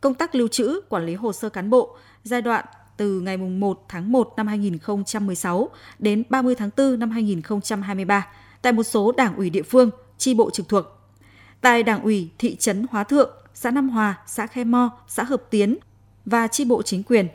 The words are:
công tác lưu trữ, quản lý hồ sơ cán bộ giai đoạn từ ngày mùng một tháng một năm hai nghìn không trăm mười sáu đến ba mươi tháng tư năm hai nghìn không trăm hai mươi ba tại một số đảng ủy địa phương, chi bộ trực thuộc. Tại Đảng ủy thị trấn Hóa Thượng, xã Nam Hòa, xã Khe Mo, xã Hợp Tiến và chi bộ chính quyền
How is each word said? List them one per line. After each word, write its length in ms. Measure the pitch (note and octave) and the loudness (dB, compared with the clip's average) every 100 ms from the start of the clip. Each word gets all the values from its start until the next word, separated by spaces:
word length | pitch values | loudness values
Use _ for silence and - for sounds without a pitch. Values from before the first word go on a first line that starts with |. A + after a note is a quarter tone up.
công 140 | C#4 | 0
tác 200 | C4 E4 | 0 -2
lưu 140 | C4 A#3 | 0 -2
trữ, 320 | - A#3 E4 - | 0 -2 -2 -4
quản 180 | G3 E3 | -6 -4
lý 80 | |
hồ 180 | F3 A3+ | -4 -6
sơ 160 | G3 A3 | -6 -8
cán 220 | G3 G3 | -8 2
bộ 260 | B3 - - - _ | 2 2 -6 -20 _
giai 200 | G#3+ A#3+ | -6 -4
đoạn 220 | A#3 A3+ - - _ - | -2 -4 -4 -18 _ -6
từ 240 | G#3 F#3+ | -4 -2
ngày 160 | F3+ F#3+ | -4 -6
mùng 240 | F#3 F#3 | -6 -2
một 240 | G3+ F#3+ _ | -2 -4 _
tháng 240 | F3 F#3+ | -10 0
một 200 | B3+ A3+ - | 0 0 -2
năm 100 | G#3 | -4
hai 120 | G#3 | -2
nghìn 200 | G3+ E3+ | -2 -4
không 260 | - G3+ | -4 -4
trăm 220 | G3 A3 G3+ | -4 -4 -4
mười 100 | F3+ | -4
sáu 340 | F#3+ F3 B3+ - - - | -2 -2 -2 -6 -20 -4
đến 240 | G#3 G#3 A#3+ | 0 0 0
ba 140 | C4 | 0
mươi 120 | B3+ | 0
tháng 160 | B3 G#3 | 0 -4
tư 260 | - C#4 B3 | 0 2 2
năm 140 | A3+ | -2
hai 120 | A3 | -2
nghìn 200 | G#3+ F3+ | -2 -2
không 180 | D3+ G#3 | -4 -6
trăm 220 | - G#3 | -4 -6
hai 120 | G3 | -6
mươi 100 | G3 | -6
ba 220 | F#3 G3+ F#3+ - - - | 0 0 0 -14 -20 -4
tại 100 | B3+ | 0
một 100 | A3+ | 2
số 300 | A3+ A3+ G3+ | 2 2 2
đảng 240 | B3 B3 E3 | 4 2 2
ủy 140 | F#3+ | -2
địa 120 | E3+ | -2
phương, 280 | D3+ B3+ B3 - - _ | 2 6 6 2 -16 _
chi 160 | - | -2
bộ 160 | A3 A3+ | 2 2
trực 180 | - F3+ | 0 0
thuộc. 180 | G#3 E3 - _ _ _ _ - _ | 0 0 -14 _ _ _ _ -20 _
Tại 220 | B3+ A#3 | 2 4
Đảng 200 | A3+ G#3+ | 2 0
ủy 260 | G#3+ G#3+ E3 - | 0 0 -2 -4
thị 180 | A#3 - | -4 -2
trấn 300 | - G3 A#3+ | -2 -2 -4
Hóa 140 | G#3+ | -4
Thượng, 260 | G#3 C#4+ C4 - - | 0 4 2 0 -20
xã 160 | - B3 | -8 -2
Nam 180 | B3+ C4+ | 0 0
Hòa, 300 | A#3 G#3+ F#3+ - | 0 0 -2 -10
xã 200 | - A3 | -8 -8
Khe 180 | - | -4
Mo, 260 | A#3 A#3+ B3 A#3 - | 0 2 2 -2 -12
xã 140 | - | -6
Hợp 200 | A#3+ C4+ - | -2 -2 0
Tiến 260 | G#3+ G3+ D4+ - _ _ _ | 0 2 0 -6 _ _ _
và 220 | - A#3 A3+ | -2 0 0
chi 180 | - | -2
bộ 180 | C4+ B3 | 0 0
chính 200 | G#3 F#3 | 0 -4
quyền 260 | G3+ A#3 F3+ | 2 2 2